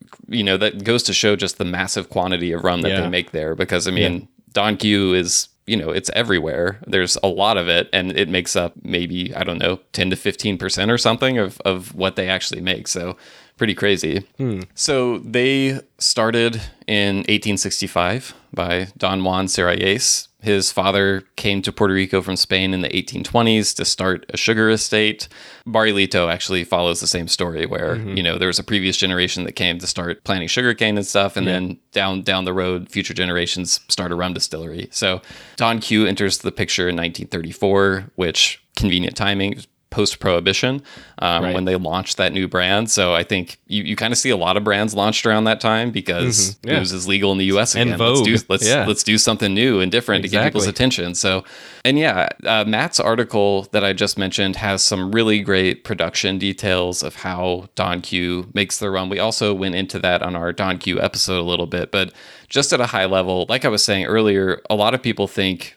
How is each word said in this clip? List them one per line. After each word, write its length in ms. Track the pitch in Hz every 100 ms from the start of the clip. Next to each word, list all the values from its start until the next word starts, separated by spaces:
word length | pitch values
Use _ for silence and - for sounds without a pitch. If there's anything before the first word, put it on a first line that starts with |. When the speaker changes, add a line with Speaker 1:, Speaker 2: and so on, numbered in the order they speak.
| - - -
Speaker 1:
you 160 | 117
know, 140 | 101 95
that 260 | 107 101
goes 200 | 104 120
to 100 | -
show 220 | 92 107 98
just 240 | 95 -
the 60 | 90
massive 440 | 90 95 104 87
quantity 420 | 98 90 90 87
of 120 | 85
rum 180 | 90 87
that 80 | 85
Speaker 2:
Yeah. 120 | 95
Speaker 1:
they 80 | 87
make 200 | 90 -
there. 240 | 78 78
Because, 340 | 80 90 87 92
I 40 |
Speaker 2:
Yeah. 180 | 90 87
Speaker 1:
mean, 180 | 90 - _ _
Don 220 | 104 104 104
Q 380 | 107 101 95
is, 340 | 90 87 - - _ -
you 100 | 107
know, 140 | 80
it's 180 | 78 - -
everywhere. 640 | 117 90 73 65 87 104 -
There's 280 | 95 90 -
a 60 | 98
lot 300 | 90 104 101
of 100 | 87
it, 220 | 85 -
and 240 | 95 92 82
it 100 | 90
makes 280 | 92 87 95
up 180 | 87 -
maybe, 540 | - 87 87 90 90 -
I 80 |
don't 160 | 87 85
know, 200 | 90 92 _
ten 160 | - 92
to 60 | 90
fifteen 420 | 104 - 107 92
percent 320 | 87 - 104
or 80 | 120
something 400 | 113 113 131 123
of, 240 | 92 -
of 300 | 98 92 90
what 220 | - 95 98
they 120 | 92
actually 340 | 92 - -
make. 260 | 90 87 -
So 300 | 92 87 90 - - - -
pretty 180 | 113 90
crazy. 480 | 101 92 80 95 - -
Speaker 2:
Hmm. 220 | 131 98 92
Speaker 1:
So 460 | - - 135 123 113
they 600 | 117 120 131 135 135 135 - -
started 600 | - - 113 117 117 117 - - -
in 360 | 104 101 98 -
eighteen 280 | 107 107 98
sixty-five 760 | 95 - 98 90 87 120 - - -
by 360 | - 87 90 95 -
Don 260 | 95 95
Juan 240 | 92 92 92
Serrayes. 800 | - 90 92 95 101 - - - _
His 300 | 107 101 -
father 500 | - 95 98 98 95 - -
came 260 | 104 98
to 100 | 98
Puerto 220 | - 101
Rico 300 | 95 95 95
from 120 | 92 92
Spain 360 | - 95 95
in 80 | 92
the 140 | 82 92
eighteen 260 | - 90
twenties 520 | - 120 113 110 101 -
to 100 | -
start 400 | - 92 90 -
a 40 | -
sugar 340 | 113 110 110
estate. 560 | 110 - 107 107 107 - - - - 120
Barrilito 600 | 110 110 101 95 92 85
actually 300 | 90 - 92
follows 380 | 82 90 87 82
the 40 | -
same 200 | 87 85
story 400 | - 87 82 78
where, 300 | - 80 107
Speaker 2:
Mm-hmm. 200 | 104 95
Speaker 1:
you 60 |
know, 160 | 85 90
there 80 | 92
was 100 | 90
a 60 |
previous 340 | 95 104 92 -
generation 460 | 92 90 90 90
that 80 | 82
came 260 | - 90 87
to 80 | 90
start 380 | - 87 85
planting 240 | - 95 82
sugarcane 500 | 123 123 110 110 104
and 80 | 101
stuff, 320 | 101 98 98
and 80 | 90
Speaker 2:
Yeah. 80 |
Speaker 1:
then 240 | 90 92 90 _
down, 320 | 101 95 95
down 220 | 92 92 92
the 80 |
road, 360 | 92 92 90 90
future 240 | 98 90
generations 640 | 92 90 87 87 90 85 - -
start 220 | - 90
a 40 | 87
rum 180 | 90
distillery. 540 | 85 - 80 82 85 -
So 320 | - 98 92 - - - -
Don 200 | 117 113
Q 280 | - 110 101
enters 320 | 98 101 -
the 120 | 98
picture 380 | - 95 - 90
in 60 | 85
nineteen 320 | 85 85 -
thirty-four, 800 | 87 82 - 101 98 98 95 104 -
which, 440 | 87 - - - _ -
convenient 400 | 101 87 87 -
timing, 420 | 101 98 98 107 - _ -
post-Prohibition, 880 | - 101 - 98 87 92 95 127 139 - - - -
um, 240 | 87 85
Speaker 2:
Right. 100 | 92
Speaker 1:
when 120 | 90 92
they 100 | 92
launched 420 | 85 90 - -
that 160 | 92
new 140 | 90 90
brand. 420 | 90 90 101 113
So 240 | - 90
I 100 | 85
think 340 | 87 95 85 - -
you, 160 | 104
you 120 | 80 107
kinda 200 | 113 123
see 140 | 135
a 80 | 101
lot 200 | 85 101
of 60 |
brands 300 | 104 101 107 101
launched 300 | 104 107 117
around 180 | 107
that 160 | 110 110
time 300 | 113 110 120
because 640 | 98 92 87 123 110 95 104
Speaker 2:
Mm-hmm. 140 | 113
Yeah. 100 | 156
Speaker 1:
booze 120 | 185
is 140 | 92 90
legal 240 | 98 98
in 60 | 95
the 80 | 95
U 140 | 98
S 160 | 120 117
Speaker 2:
And 180 | 120
Speaker 1:
again. 60 | 87
Let's 220 | 117 135
do, 160 | 110 117
Speaker 2:
Vogue. 80 | -
Speaker 1:
let's, 180 | 95 104
Speaker 2:
Yeah. 180 | 135 101
Speaker 1:
let's 160 | 101
do 140 | 110 107
something 360 | - 107 104
new 260 | 98 127 101
and 120 | 92
different 320 | - - 95
to 60 | 92
get 160 | 107 139
people's 180 | 104
Speaker 2:
Exactly. 200 | 101 98 131
Speaker 1:
attention. 300 | 123 87 87
So, 280 | 98 92 - - - - 127
and 140 | 143
yeah, 300 | 156 95 - - -
uh, 180 | 110 107
Matt's 340 | 107 165 -
article 680 | - 113 117 110 101 98 98
that 100 | 104
I 100 | 98
just 240 | 95 101 -
mentioned 380 | 95 - 95 92
has 260 | 107 95
some 300 | - 98 92
really 280 | 113 110 104
great 420 | 101 92 92 -
production 540 | - 90 82 - 95 95
details 640 | 98 95 101 92 90 90
of 120 | - -
how 520 | 92 90 90 90 98 -
Don 260 | 92 90
Q 460 | - 92 87 90 92
makes 240 | 104 98 -
the 100 | 104
rum. 200 | 95 92
We 100 | 95
also 340 | 110 - 104
went 220 | 95 95 90
into 240 | 95 95
that 220 | 90 87
on 120 | 87 87
our 160 | 87
Don 240 | 82 95 90
Q 240 | 92 90
episode 380 | 95 - - 90
a 40 | 85
little 180 | 87 85
bit, 240 | 87 78
but 200 | 98 92 - - - -
just 240 | 135 143
at 80 | 147
a 60 | 120
high 180 | 107 95
level, 400 | 95 92 92 87
like 160 | 127
I 60 | 131
was 120 | 107
saying 220 | - 95 87
earlier, 560 | 110 107 98 95 - -
a 60 | 107
lot 180 | 107
of 80 | 127
people 240 | 117 101 98
think, 480 | - 95 87 -